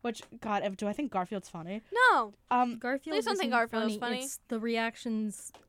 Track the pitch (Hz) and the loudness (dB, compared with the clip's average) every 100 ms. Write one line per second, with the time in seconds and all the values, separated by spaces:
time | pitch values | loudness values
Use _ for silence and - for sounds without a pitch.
0 | 240 226 - 233 214 202 202 190 208 208 | -6 -6 -10 -8 -2 0 0 -2 -2 -2
1 | 285 190 180 202 - 170 165 208 - 453 | -2 -2 -2 -6 -8 -10 -8 -8 -2 4
2 | 508 330 214 - - 247 247 233 247 269 | 6 6 2 -6 2 4 4 0 -2 -2
3 | 320 392 440 403 233 240 226 220 226 208 | 0 0 2 0 2 2 2 2 0 0
4 | 240 247 269 - - 226 233 226 226 - | -2 -2 -4 -10 -6 -4 0 0 -2 -4
5 | 240 220 214 - - - | -4 -2 -2 -6 -14 -18